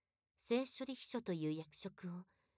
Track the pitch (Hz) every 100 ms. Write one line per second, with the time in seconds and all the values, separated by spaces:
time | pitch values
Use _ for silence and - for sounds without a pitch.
0 | _ _ _ _ - 240 262 - 262 254
1 | - 240 - 170 156 156 156 - 190 -
2 | 180 175 - _ _